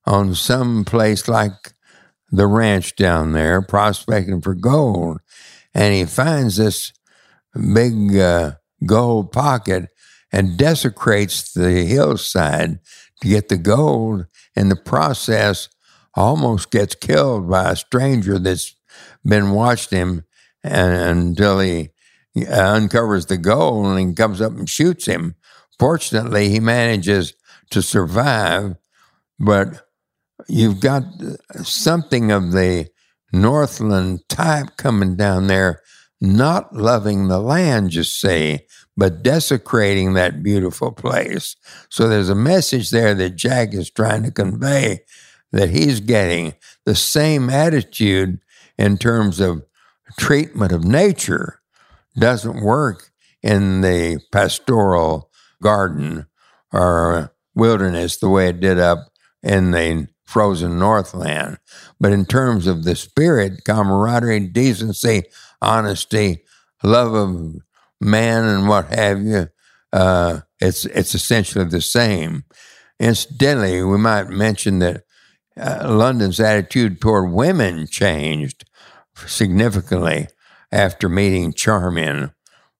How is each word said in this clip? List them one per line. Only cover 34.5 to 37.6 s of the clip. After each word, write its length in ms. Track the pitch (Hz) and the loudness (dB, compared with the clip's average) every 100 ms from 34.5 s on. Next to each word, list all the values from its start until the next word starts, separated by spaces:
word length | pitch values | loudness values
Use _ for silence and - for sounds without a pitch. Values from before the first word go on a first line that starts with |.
| 151 135 - | 0 -4 -6
coming 400 | 131 107 95 90 | -2 0 0 0
down 300 | 101 92 95 | 0 0 2
there, 360 | 95 95 82 _ _ _ - | 2 0 -2 _ _ _ -4
not 540 | 95 101 143 180 - | 2 4 4 0 -4
loving 540 | 131 107 120 104 101 95 | -2 2 2 0 0 0
the 120 | 92 | 0
land, 540 | 113 165 | 0 0